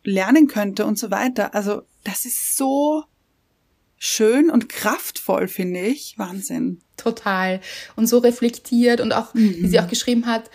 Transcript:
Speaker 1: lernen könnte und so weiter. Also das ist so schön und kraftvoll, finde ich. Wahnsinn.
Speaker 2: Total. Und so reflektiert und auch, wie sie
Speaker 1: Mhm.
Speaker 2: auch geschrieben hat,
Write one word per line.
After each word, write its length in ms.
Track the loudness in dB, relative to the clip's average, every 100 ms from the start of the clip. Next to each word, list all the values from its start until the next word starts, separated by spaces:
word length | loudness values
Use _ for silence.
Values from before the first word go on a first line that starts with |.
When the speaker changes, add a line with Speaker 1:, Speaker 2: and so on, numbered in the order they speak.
Speaker 1:
lernen 440 | -2 0 4 6 6
könnte 400 | 4 -2 -2 -2
und 100 | -2
so 140 | -2
weiter. 420 | -2 0 -2 -2
Also 300 | -2 -4 -4 -8 _
das 220 | -8 -8 -6
ist 320 | -6 -4 -2
so 460 | 0 0 0 -2 -6 _ _ _ _ _ _ _ _ _
schön 500 | -6 2 4 4 4
und 200 | 4 0
kraftvoll, 800 | -2 -2 -2 -6 -8 -2 -2 -2
finde 340 | -4 -4 -2
ich. 360 | -2 -4 -6 -10
Wahnsinn. 640 | -10 -10 -8 -4 -4 -6 _ -8
Speaker 2:
Total. 640 | -6 -4 -2 -2 -2 -4 -8 -16 -12 -2
Und 120 | 2
so 100 | 4
reflektiert 840 | 4 2 -2 -2 -2 2 4 2
und 120 | 0
auch, 220 | -2 0 2
wie 320 | 2 2 2
sie 100 | 2
Speaker 1:
Mhm. 60 |
Speaker 2:
auch 40 | 2
geschrieben 380 | -2 0 0 0
hat, 240 | -4 -6